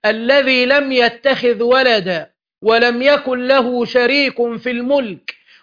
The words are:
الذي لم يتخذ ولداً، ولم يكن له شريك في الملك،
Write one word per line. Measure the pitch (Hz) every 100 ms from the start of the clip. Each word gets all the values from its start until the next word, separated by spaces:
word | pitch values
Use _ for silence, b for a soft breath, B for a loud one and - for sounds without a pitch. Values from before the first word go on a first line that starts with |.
الذي | 214 220 233 285 262 254 247
لم | 285 277
يتخذ | 254 233 233 277 254 240 214
ولداً، | 240 262 254 220 185 170 151 _ _ _
ولم | 214 226 240 240
يكن | 269 285 269 254 247
له | 269 240 247
شريك | 233 247 240 277 269 - 240 226
في | 254
الملك، | 240 247 285 233 165 - - b b